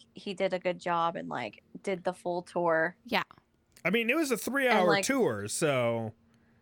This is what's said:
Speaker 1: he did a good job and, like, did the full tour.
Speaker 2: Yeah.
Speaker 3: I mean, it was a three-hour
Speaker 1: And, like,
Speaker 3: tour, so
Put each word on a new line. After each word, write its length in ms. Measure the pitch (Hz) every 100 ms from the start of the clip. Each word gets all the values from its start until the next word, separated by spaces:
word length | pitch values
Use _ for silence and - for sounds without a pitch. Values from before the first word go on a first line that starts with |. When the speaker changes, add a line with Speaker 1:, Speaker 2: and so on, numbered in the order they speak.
| -
Speaker 1:
he 200 | - 202
did 200 | 185 190
a 60 | 185
good 200 | 185 175
job 360 | 180 170 170 170
and, 120 | 170
like, 340 | 147 110 - _ -
did 200 | - 185
the 100 | 185
full 280 | 180 185 175
tour. 520 | 180 180 175 160 165 - 240
Speaker 2:
Yeah. 180 | 202 - - _ _ _ -
Speaker 3:
I 60 | 170
mean, 200 | 226 226
it 60 | 302
was 160 | 294
a 60 | -
three-hour 420 | - 269 247 214
Speaker 1:
And, 80 | 180
like, 180 | 196 190
Speaker 3:
tour, 420 | 269 175 107 104
so 640 | - 156 131 117 117 110 - _ _ _ _